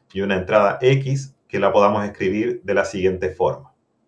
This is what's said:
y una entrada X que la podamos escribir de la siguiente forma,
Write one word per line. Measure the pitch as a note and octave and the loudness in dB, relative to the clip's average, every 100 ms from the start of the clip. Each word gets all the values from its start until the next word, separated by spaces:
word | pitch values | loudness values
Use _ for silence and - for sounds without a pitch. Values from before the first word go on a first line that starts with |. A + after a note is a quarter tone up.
| _ | _
y | F#3+ | -6
una | G2 F#2+ | -2 -2
entrada | F2+ G#2+ G2 - | 2 2 2 2
X | C3 C#3 C3+ C#3 - _ _ | 2 2 0 -6 -8 _ _
que | G2+ | 0
la | G2 | 2
podamos | G#2 G2+ G#2 G#2 | 4 4 2 -4
escribir | - F#2+ G#2 A#2+ A#2+ | -4 -4 -2 -4 -6
de | G2 | -2
la | G2 G2 | 0 0
siguiente | F#2+ F#2 F2+ F#2 | 0 -2 0 -6
forma, | - E2 - - _ _ _ | -2 -2 -4 -14 _ _ _